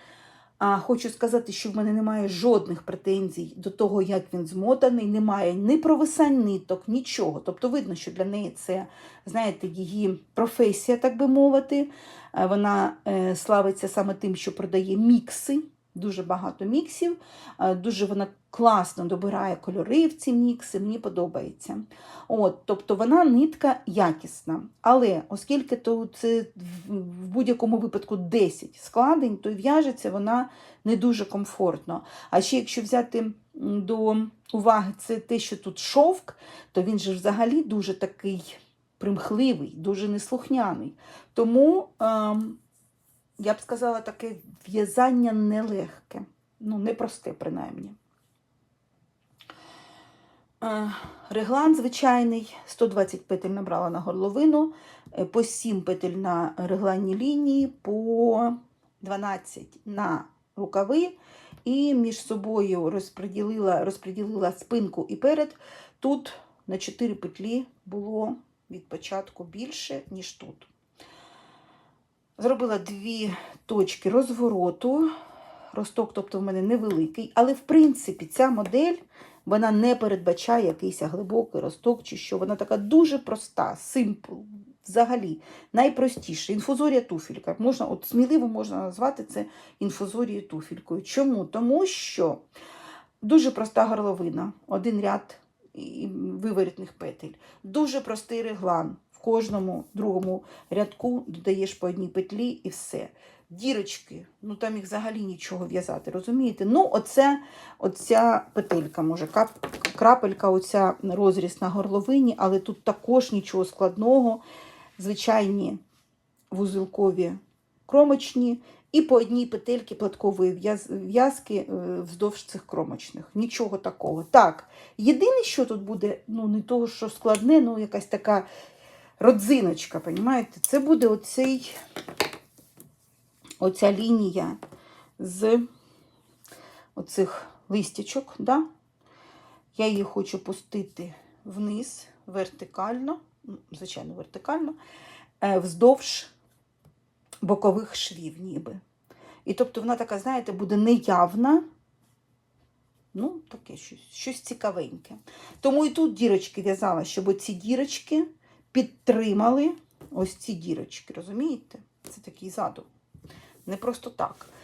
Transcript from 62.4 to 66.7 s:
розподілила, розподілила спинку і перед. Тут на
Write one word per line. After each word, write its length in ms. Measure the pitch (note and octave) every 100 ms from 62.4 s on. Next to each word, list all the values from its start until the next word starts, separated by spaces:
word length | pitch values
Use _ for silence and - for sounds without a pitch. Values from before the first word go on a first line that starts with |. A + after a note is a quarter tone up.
| G#3+ A3 G3 F3+ E3
розподілила, 920 | G3+ - - F#3+ G3 G#3 A3 F#3+ E3+
розподілила 680 | F#3+ F#3+ F#3+ F#3+ G#3 G#3+ F3+
спинку 540 | F3+ - A#3 G3 - -
і 80 | D#3+
перед. 400 | C#4 D4+ D4+ - - - - _
Тут 320 | C4 C#4 - - - _
на 120 | -